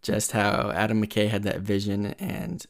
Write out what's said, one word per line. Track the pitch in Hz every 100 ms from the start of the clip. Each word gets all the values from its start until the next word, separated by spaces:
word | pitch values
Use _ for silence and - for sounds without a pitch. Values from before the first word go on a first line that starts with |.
just | - 107 -
how | 113 101 - 101
Adam | 87 107 110
McKay | 107 - 104
had | 104
that | 101 -
vision | 98 101 101 101 101 -
and | 196 175 175 170 -